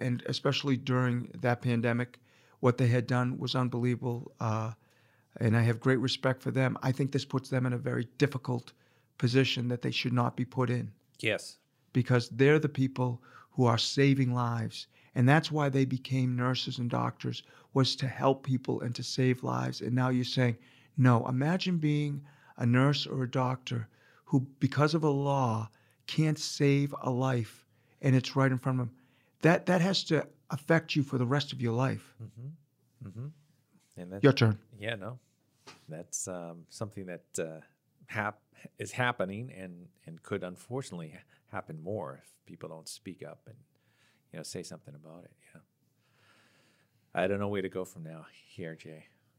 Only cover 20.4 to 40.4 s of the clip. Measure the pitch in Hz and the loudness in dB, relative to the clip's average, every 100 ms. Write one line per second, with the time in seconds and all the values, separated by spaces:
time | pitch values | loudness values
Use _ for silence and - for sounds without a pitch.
20.4 | 123 113 - - _ - 127 117 123 127 | 0 0 -10 -20 _ 4 6 6 4 0
21.4 | 147 185 185 170 151 147 147 143 - _ | 0 0 0 0 2 0 -2 -6 -12 _
22.4 | - - 120 123 139 143 - 135 131 135 | -16 -2 2 4 4 2 -2 -6 -4 -2
23.4 | 127 127 - 120 110 _ _ _ - 139 | -2 -2 -6 -8 -8 _ _ _ 0 0
24.4 | 131 - 139 135 151 160 151 139 139 139 | 0 -2 0 2 2 2 2 2 0 2
25.4 | 123 110 110 _ _ _ - - 156 151 | 0 0 -4 _ _ _ -4 0 2 0
26.4 | - - 143 139 143 - 131 123 131 123 | -4 0 4 4 0 -2 -2 0 0 0
27.4 | 107 - _ _ _ - 139 131 - 139 | -4 -10 _ _ _ -2 4 4 4 2
28.4 | 135 127 135 127 120 - _ _ _ _ | 2 2 0 -2 -4 -8 _ _ _ _
29.4 | 156 180 - 175 180 185 - 151 - _ | 4 4 4 2 2 0 0 0 -2 _
30.4 | - 135 - 165 160 151 135 131 120 143 | -10 -4 2 2 2 -2 0 0 0 0
31.4 | 143 127 120 117 131 107 - - 107 113 | -2 -4 -2 0 0 -2 -10 -18 -18 -16
32.4 | 135 160 _ _ _ - - 98 143 156 | -16 -16 _ _ _ -18 -16 -12 -14 -16
33.4 | _ _ _ _ _ - 90 98 139 139 | _ _ _ _ _ -16 -12 4 4 8
34.4 | 113 104 _ 104 104 110 98 123 _ _ | 6 4 _ -12 -8 -8 -10 -14 _ _
35.4 | _ _ - - - 78 87 - 98 90 | _ _ -20 -20 -18 -16 -12 -10 -8 -10
36.4 | 85 85 80 - 104 104 95 85 _ - | -10 -16 -16 -10 -10 -10 -12 -12 _ -6
37.4 | 80 80 - _ _ _ - 107 104 - | -6 -10 -20 _ _ _ -8 -4 -4 -6
38.4 | _ _ - - 104 - 123 - 95 101 | _ _ -18 -14 -8 -2 0 0 -4 -6
39.4 | 127 95 92 87 90 _ - 82 - 101 | -12 -14 -16 -16 -20 _ -20 -16 -6 -6